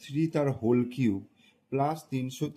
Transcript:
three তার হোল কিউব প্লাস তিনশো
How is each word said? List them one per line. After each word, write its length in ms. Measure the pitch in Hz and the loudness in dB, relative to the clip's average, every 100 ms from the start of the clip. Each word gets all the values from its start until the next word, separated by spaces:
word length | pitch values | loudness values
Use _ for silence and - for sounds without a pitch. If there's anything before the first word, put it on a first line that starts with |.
three 240 | - 143 160 160 | -6 -2 0 2
তার 120 | 143 - | 0 0
হোল 180 | 110 123 123 | 4 4 2
কিউব 260 | - 120 98 101 _ _ _ - | 2 2 0 -4 _ _ _ -6
প্লাস 260 | 135 143 156 - | -2 0 -2 -6
তিনশো 340 | 131 127 127 151 | -6 -4 -4 -6